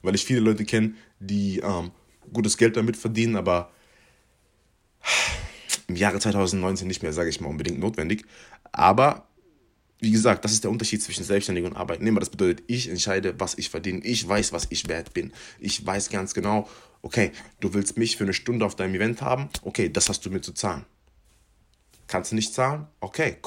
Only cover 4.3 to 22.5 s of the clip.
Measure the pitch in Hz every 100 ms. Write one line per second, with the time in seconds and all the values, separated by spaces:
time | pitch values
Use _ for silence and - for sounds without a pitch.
4.3 | _ _ _ _ _ _ _ - - -
5.3 | - - - - - - 90 101 95 107
6.3 | 101 95 95 90 95 92 90 82 78 85
7.3 | 76 78 76 - - 101 - 78 220 -
8.3 | - - - - - 90 101 139 - -
9.3 | _ _ _ _ _ _ - 113 110 110
10.3 | 95 104 107 104 117 113 107 - - 92
11.3 | 101 98 90 87 - 87 85 110 107 95
12.3 | - 92 87 - 120 123 87 - 95 95
13.3 | - 92 - - 85 87 90 - 117 87
14.3 | 101 - 85 - - - 82 82 - 82
15.3 | - - - - - 101 98 - 101 95
16.3 | - 95 107 104 - - _ - - 92
17.3 | - - - 98 101 98 - 113 - 98
18.3 | 92 - 120 107 - 95 95 107 117 123
19.3 | 127 139 - - - 90 78 - 98 -
20.3 | 95 - 85 104 82 - _ _ _ _
21.3 | _ _ _ _ _ _ _ - 92 87
22.3 | 110 107